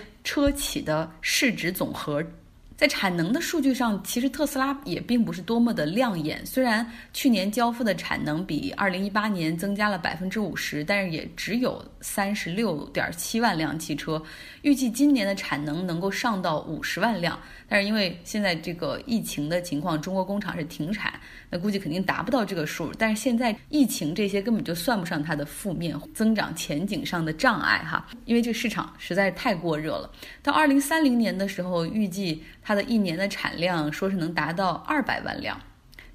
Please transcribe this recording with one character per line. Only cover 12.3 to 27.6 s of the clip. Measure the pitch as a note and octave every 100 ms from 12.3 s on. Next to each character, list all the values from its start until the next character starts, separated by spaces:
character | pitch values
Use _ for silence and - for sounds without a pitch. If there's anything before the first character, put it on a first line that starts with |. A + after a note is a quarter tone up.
| G#3
十 | E3+
六 | F#3 A3+ D3+ -
点 | - -
七 | E3 - A3+
万 | A#3 E3+
辆 | D3+ E3
汽 | - D3
车。 | - D#3 - - - -
预 | D4
计 | B3+ B3+
今 | A3 D4
年 | C4 G3
的 | G3
产 | - C#3
能 | D3+ D#3 F3+
能 | E3
够 | G3
上 | G3 B3 G3
到 | F3 D3+
五 | - D#3
十 | - -
万 | A3 G3+
辆， | E3+ - - - -
但 | G#3
是 | G3
因 |
为 | A3 F#3 E3+
现 | - G#3+
在 | G3+ E3+
这 | E3+
个 | E3+ D3 B2+ -
疫 | A3+
情 | E3 - D3
的 | F3
情 | F3 D3
况， | F3+ D#3
中 | F#3 F#3+
国 | F#3
工 | G3+
厂 | F#3+ E3+
是 |
停 | D#3+ - D3+
产， | G#3+ - - - - -
那 | F3
估 | G3+
计 | G3
肯 | E3+
定 | F3
达 | F#3 C3+
不 | F#3
到 | B3+
这 | G3 F#3
个 | D#3
数。 | - D3+ -
但 | A3 G#3+
是 |
现 | C4 A#3
在 | B3 G#3+ -
疫 | D4+ B3+
情 | - D3
这 | F3 G3+
些 | G3+
根 | G3+ G#3+
本 |
就 | C#3
算 | E3+ - A3
不 | E3+
上 | D#3+
它 | D3 D3+
的 | C#3+
负 | - G3+
面， | E3 E3+ - - -
增 | A3
长 | G#3+ D3+ D#3
前 | - D3 G3
景 | F3 -
上 | F3
的 | D#3+
障 | D#3 C4 G3+